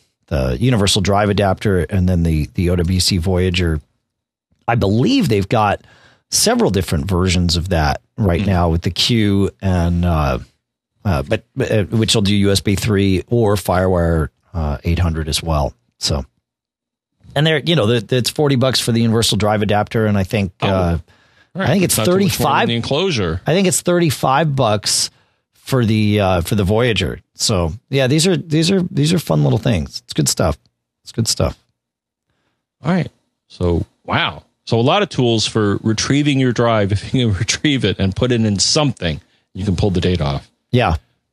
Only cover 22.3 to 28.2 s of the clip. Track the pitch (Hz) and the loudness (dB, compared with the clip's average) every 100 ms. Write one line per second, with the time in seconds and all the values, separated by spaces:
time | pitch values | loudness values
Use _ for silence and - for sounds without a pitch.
22.3 | - 147 151 233 117 107 139 190 127 87 | 0 0 2 0 -2 -2 -2 -2 -2 -2
23.3 | 90 - 175 185 - - 175 170 - 147 | -4 0 0 2 0 0 2 2 0 0
24.3 | 135 165 135 117 104 - - - _ _ | 2 0 0 2 0 -2 -2 -4 _ _
25.3 | _ _ _ - 131 110 110 107 104 95 | _ _ _ -2 0 2 2 2 2 2
26.3 | 90 80 107 92 107 123 95 78 57 _ | 0 0 0 0 2 0 0 -4 -8 _
27.3 | - - 95 82 92 - 139 127 156 | -6 -2 0 -2 -6 -6 -2 2 2